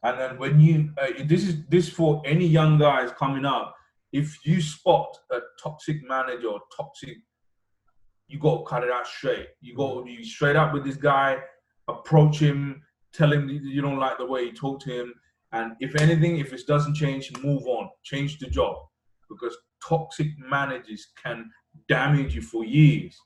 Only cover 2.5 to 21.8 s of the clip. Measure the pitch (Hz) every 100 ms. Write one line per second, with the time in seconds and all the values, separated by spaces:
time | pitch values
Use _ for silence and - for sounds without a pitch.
2.5 | 160 156 151 147 131 123 - 135 135 139
3.5 | 127 - - _ _ _ 139 151 - 147
4.5 | 180 156 - - 156 - - _ - -
5.5 | _ 156 - - 151 127 131 127 123 117
6.5 | 101 - - - - 139 - _ _ _
7.5 | _ _ _ _ _ _ _ _ 151 151
8.5 | 170 - 123 123 123 - - 135 107 -
9.5 | _ 117 120 135 123 123 120 117 - 147
10.5 | 147 151 143 135 135 147 135 135 135 -
11.5 | _ _ _ - - - 156 151 - 147
12.5 | 139 139 139 _ _ _ - 147 147 139
13.5 | 143 139 135 139 135 131 123 127 131 123
14.5 | 113 139 135 - 123 123 120 _ _ _
15.5 | 113 113 113 135 151 156 165 170 170 139
16.5 | - - 147 147 147 147 135 135 123 135
17.5 | 139 117 117 98 _ - 139 143 - 131
18.5 | - 104 80 - _ _ _ _ - 117
19.5 | - _ _ - 165 156 - 151 - 127
20.5 | 139 135 127 113 107 - _ 123 117 113
21.5 | _ _ -